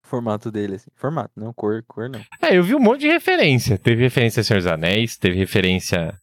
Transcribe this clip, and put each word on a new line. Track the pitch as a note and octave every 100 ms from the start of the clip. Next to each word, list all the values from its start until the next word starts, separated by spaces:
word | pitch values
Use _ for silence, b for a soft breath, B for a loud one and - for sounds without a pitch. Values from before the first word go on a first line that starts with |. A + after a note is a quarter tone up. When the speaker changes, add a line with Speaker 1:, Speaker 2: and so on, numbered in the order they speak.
Speaker 1:
O | _
formato | B2 A#2 G#2+ A2+
dele, | G#2+ G#2 G2
assim. | - _
Formato, | C3+ D#3+ G#2+ -
não, | A2
cor, | A2+ G#2+ A2 A2+
cor | - A#2+
não. | B2 G#2+ -
Speaker 2:
É, | E4 F3+
eu |
vi | F3
um | C#4+
monte | A3 C4+
de | D4
referência. | E4 - F#4 F#3 B2+ A2+ G2
Teve | - A#2
referência | B2+ - A#2 A2
a |
Senhor | G#2 G#2
dos | F2
Anéis, | D#2+ E2 G#2 A2+ -
teve | F#2+ F#2
referência | F#2+ G#2+ F#2 F#2 - F2+ E2 -